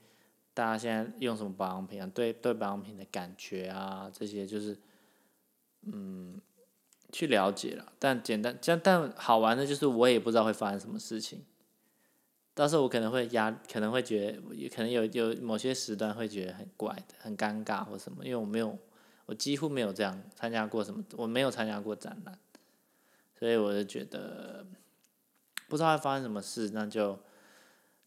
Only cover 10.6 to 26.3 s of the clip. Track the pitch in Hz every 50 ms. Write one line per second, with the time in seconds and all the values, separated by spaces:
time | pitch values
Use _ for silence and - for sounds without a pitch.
10.6 | 110 101 101 98 98 110 104 107 - - 117 110 107 - - - - - _ _
11.6 | _ _ _ _ _ _ _ _ _ _ _ _ _ _ _ _ _ _ _ 143
12.6 | 147 147 165 156 135 123 127 117 113 110 127 127 120 113 120 113 107 110 110 -
13.6 | - - - 110 107 107 123 127 113 - 110 104 101 107 107 101 98 - - -
14.6 | 135 131 - 123 110 117 123 117 113 107 98 120 113 113 113 - 123 113 110 104
15.6 | - 131 131 127 - - 107 101 110 107 104 117 113 104 104 98 92 92 90 98
16.6 | 104 - - - 107 107 101 98 - - - - - 110 104 95 107 107 107 107
17.6 | 107 - 104 98 110 107 104 95 - - - 95 - 127 123 117 110 104 107 113
18.6 | 113 107 104 - - - _ - - - _ _ _ - 110 - - 139 143 139
19.6 | 160 151 139 131 113 98 95 104 104 95 92 95 - - - - - 113 117 110
20.6 | 110 104 113 110 101 107 101 107 98 - - 110 117 113 113 127 139 127 - 120
21.6 | 110 110 104 104 101 110 107 - - - - 107 - 101 95 - _ _ - _
22.6 | _ _ _ _ _ _ _ _ _ _ _ _ _ _ _ _ 117 117 117 113
23.6 | 107 104 101 104 101 98 - 104 101 - - 98 98 95 - - - - - -
24.6 | 190 185 185 - _ _ _ _ _ _ _ _ _ _ _ _ _ _ _ -
25.6 | - - 156 151 165 160 156 147 - 139 139 139 131 117